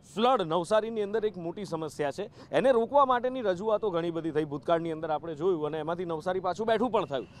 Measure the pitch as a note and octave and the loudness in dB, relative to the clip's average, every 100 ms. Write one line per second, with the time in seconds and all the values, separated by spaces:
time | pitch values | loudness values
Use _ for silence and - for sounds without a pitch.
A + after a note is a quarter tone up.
0 | - F3+ A#3+ C4 E3+ E3+ E3+ G#3+ A3 A3+ | -10 2 4 4 2 0 2 2 2 -4
1 | G3+ A3 G#3+ F#3 E3 F3 F3 D#3+ D#3 - | -2 -2 -2 -4 -8 -6 -6 -4 -6 -4
2 | C#3+ C3+ G#3 - - D3 B3 A#3+ A3+ C#4+ | -4 -4 -10 -12 0 2 4 4 4 4
3 | C4+ B3 B3 C4 G#3 F3 A3 G#3 G#3+ E3+ | 6 4 0 -2 -2 0 0 0 0 0
4 | E3+ E3 D#3+ D3+ D#3 D3 - E3 E3 D#3 | -2 -2 -2 -2 -2 -4 0 0 0 -6
5 | D#3+ D3+ E3+ D3 F3+ E3+ D3+ D#3 D3+ E3+ | -4 -4 -4 -2 0 0 -2 -4 -4 -4
6 | F3 D#3+ E3+ F#3 F3+ F3 A3 A3 B3 A3+ | -4 -4 -2 -2 -2 -2 0 2 2 0
7 | D3 C3+ G2 - | 0 -4 -6 -16